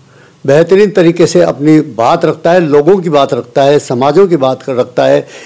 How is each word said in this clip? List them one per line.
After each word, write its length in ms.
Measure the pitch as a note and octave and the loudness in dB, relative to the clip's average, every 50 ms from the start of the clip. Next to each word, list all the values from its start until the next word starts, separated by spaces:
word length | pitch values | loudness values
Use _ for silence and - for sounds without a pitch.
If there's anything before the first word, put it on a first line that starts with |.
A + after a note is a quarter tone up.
| _ _ _ - - - _ _ - | _ _ _ -20 -20 -20 _ _ -2
बेहतरीन 440 | C3+ C#3 D#3 E3 E3+ F#3+ F#3+ G#3+ G3 | 0 2 2 2 2 2 2 2 0
तरीके 360 | - F#3+ E3+ E3+ D#3+ E3 E3+ | 0 0 2 2 2 2 0
से 160 | D3 - F3+ | 0 2 0
अपनी 380 | E3+ E3 B2+ B2 C#3+ D#3 D#3 D#3 | 0 0 -2 -2 0 2 2 2
बात 440 | D3+ D3+ A#2 G#2 A2+ C3 E3 E3+ E3+ | 0 -2 -4 -2 0 0 0 0 -2
रखता 280 | D#3 D3 - - E3+ | -4 -4 -2 -2 0
है, 80 | F3 F#3 | 0 0
लोगों 360 | E3+ D3 C#3 D3 C#3+ E3 G3+ | 0 2 0 2 2 2 0
की 140 | F#3+ E3 F3+ | 0 0 -2
बात 240 | D3 C#3+ C#3 - C#3 | 0 0 0 0 -2
रखता 280 | A#2+ A#2+ - - D3 | -6 -6 -4 -2 0
है, 160 | C#3 C#3 D3 D3 | 0 2 2 0
समाजों 500 | D3 - C3+ B2 C#3 C#3+ D3 F3 G3+ F3+ | 0 -2 -4 -2 -2 0 2 2 2 2
की 80 | E3+ | 0
बात 260 | D3 C3 C3 C3 B2 | 0 -2 -2 -4 -4
कर 120 | - - C3 | -8 -8 -4
रखता 300 | A#2+ B2 - - - C3+ | -4 -4 -4 -2 -2 0
है, 220 | C3 C#3 C#3+ C#3 - - - - | 0 0 -2 -2 -6 -16 -20 -18